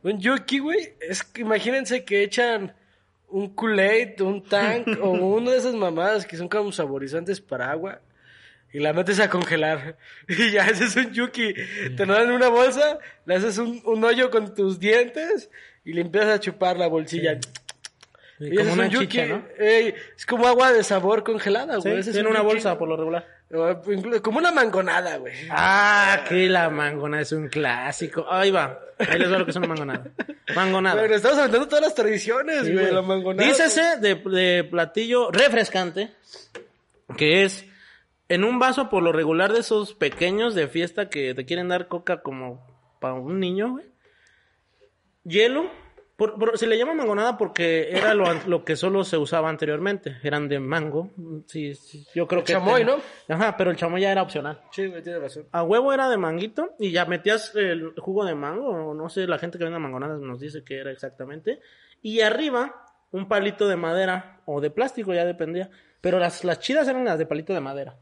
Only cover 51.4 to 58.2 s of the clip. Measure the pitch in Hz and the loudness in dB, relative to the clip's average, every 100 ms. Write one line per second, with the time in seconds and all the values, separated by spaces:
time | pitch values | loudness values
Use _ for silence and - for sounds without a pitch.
51.4 | 151 160 147 139 - 151 143 170 170 180 | -12 -10 -10 -12 -18 -20 -8 -4 0 0
52.4 | 170 190 185 247 226 285 - - - 165 | 2 2 4 4 4 0 -2 -18 -6 0
53.4 | 220 196 185 170 170 175 196 196 185 151 | 0 2 0 0 -2 0 2 2 0 -4
54.4 | 143 151 _ - 196 175 165 170 139 151 | -8 -12 _ -8 -6 -6 -10 -8 -8 -12
55.4 | 151 170 170 220 269 269 262 220 170 165 | -6 -2 2 4 4 2 2 2 0 -2
56.4 | 214 220 330 - 202 170 170 175 180 220 | -6 -6 -6 -4 -2 0 0 0 0 0
57.4 | 220 214 196 170 160 - - 190 | -2 -2 -2 -2 -6 -10 -4 -2